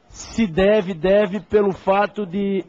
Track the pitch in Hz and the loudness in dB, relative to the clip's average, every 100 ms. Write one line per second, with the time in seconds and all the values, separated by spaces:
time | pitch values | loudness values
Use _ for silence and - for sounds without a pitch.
0 | _ - - - 220 160 196 214 185 175 | _ -20 -10 -2 -2 2 4 2 0 -4
1 | 185 202 208 202 - 214 202 180 - 196 | 2 2 2 -4 -2 0 0 -2 -2 0
2 | 202 208 196 190 196 190 | 0 -4 -8 -4 -2 -4